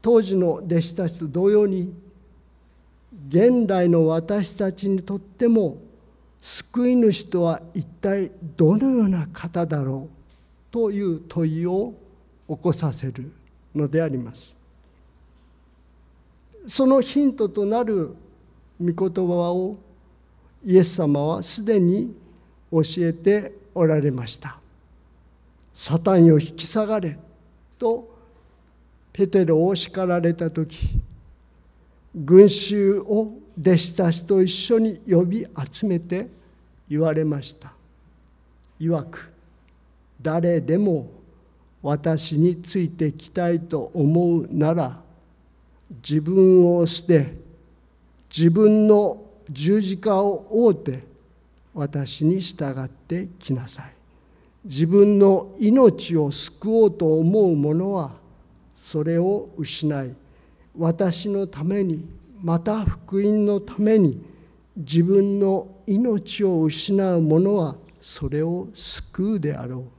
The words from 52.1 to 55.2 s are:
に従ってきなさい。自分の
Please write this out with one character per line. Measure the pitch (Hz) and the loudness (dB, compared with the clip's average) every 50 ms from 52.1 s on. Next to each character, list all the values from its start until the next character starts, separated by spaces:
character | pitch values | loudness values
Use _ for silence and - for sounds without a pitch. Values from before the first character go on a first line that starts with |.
| - - 151 | -6 -2 0
に | 156 180 190 | 0 0 0
従 | 175 - - - 151 139 131 135 | -4 -8 -10 -8 -8 -8 -8 -8
っ | 131 127 | -10 -12
て | - _ _ _ 175 175 196 180 175 - | -14 _ _ _ -8 -8 -8 -10 -16 -18
き | - - 135 | -8 -8 -6
な | 123 127 | -6 -6
さ | 117 - - | -12 -16 -18
い。 | - - - _ _ _ _ _ _ _ _ _ _ _ _ _ _ | -20 -20 -20 _ _ _ _ _ _ _ _ _ _ _ _ _ _
自 | 202 139 135 160 | -12 -4 -2 -2
分 | 160 185 202 202 208 208 | 2 6 6 6 6 6
の | 196 | 6